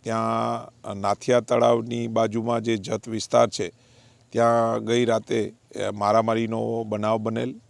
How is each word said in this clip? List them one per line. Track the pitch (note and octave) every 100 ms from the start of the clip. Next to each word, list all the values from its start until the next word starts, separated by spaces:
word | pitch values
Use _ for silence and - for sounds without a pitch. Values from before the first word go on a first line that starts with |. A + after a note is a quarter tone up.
ત્યાં | - A2+ A2+ A2+ A#2 A#2 A#2 - -
નાથિયા | G2+ G2+ G#2 - B2
તળાવની | A2+ A#2+ A#2+ A#2+ A#2 A#2+ A#2
બાજુમાં | A2+ A2+ A2+ A2+ A#2
જે | A2+ A2+
જત | F#2+ A2 A#2
વિસ્તાર | A2 - A#2+ A#2
છે, | - F2+ - _ _ _ _ _
ત્યાં | A2+ A#2 A#2 A2+ A2+
ગઈ | A2 A#2+
રાતે, | A#2 A2 - A2+ G#2
અ, | - _ - G2+
મારામારીનો | G2+ G2+ A2 A2+ A2+ A2+ A2+ A2+ A2+
બનાવ | A2 G#2 G#2+ A2+
બનેલ | A2 A2+ B2 A3